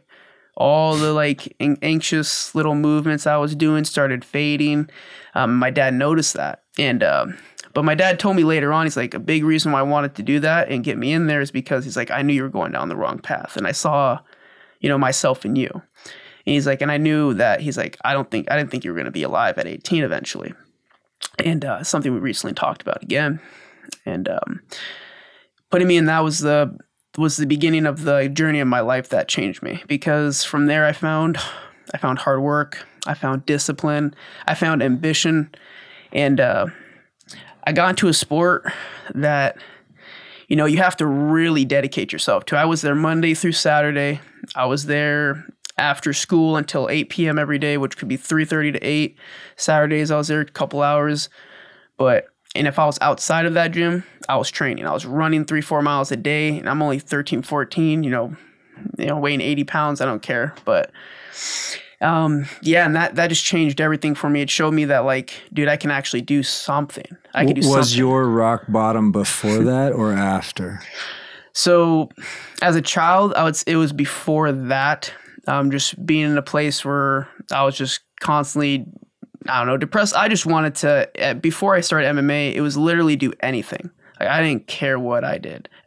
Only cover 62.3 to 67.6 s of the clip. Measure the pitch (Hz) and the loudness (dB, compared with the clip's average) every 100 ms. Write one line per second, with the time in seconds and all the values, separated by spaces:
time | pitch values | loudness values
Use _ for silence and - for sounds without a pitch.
62.3 | 147 139 - 151 170 165 165 175 165 170 | 0 -2 -4 2 4 4 2 0 0 0
63.3 | 160 - 175 156 139 156 151 156 143 147 | 0 0 0 0 2 0 0 -2 -2 0
64.3 | 147 143 - 156 156 143 135 131 131 127 | 0 0 0 2 2 2 2 2 0 -4
65.3 | - - 147 147 147 147 139 - 120 117 | -14 -8 -2 0 0 0 -2 -2 -4 0
66.3 | 143 131 - - 143 143 - - - _ | 0 0 -4 -2 -2 -2 -8 -16 -20 _
67.3 | 131 135 139 | 0 2 4